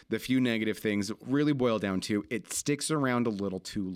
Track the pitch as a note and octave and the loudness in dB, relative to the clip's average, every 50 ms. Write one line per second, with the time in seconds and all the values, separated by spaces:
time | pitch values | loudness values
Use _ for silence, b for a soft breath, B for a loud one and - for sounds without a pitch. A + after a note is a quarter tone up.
0 | B - A2+ G#2+ - - B2+ C3 B2+ B2 A2+ A2 A2 G#2+ G2+ - - A2 G#2 G2+ | B -4 -4 -4 0 2 2 4 4 4 2 2 0 -2 -2 0 0 2 2 2
1 | G2 G2+ G#2 - - B2 C3 C#3+ D3 D3+ D3 B2+ B2 A#2+ A2+ G#2 G2+ G2 F#2+ F#2 | 0 -2 -4 -8 -4 0 2 2 4 2 2 2 2 2 2 2 2 0 0 0
2 | - - G#2+ G#2 - - A#2+ G#2 - - - - - C#3+ D3 C#3+ - - D#3+ D3+ | 0 0 0 0 0 -2 -6 -6 -6 -6 -6 -4 -2 0 -2 0 0 -2 0 0
3 | C#3 B2+ B2 A#2+ A#2+ A#2 G#2+ F#2+ G2+ G2 F#2 F#2 - - - G#2 F#2+ F#2 F#2 | 2 2 2 2 2 0 0 -2 -2 -4 -4 -6 -8 -8 -6 -4 -4 -4 -6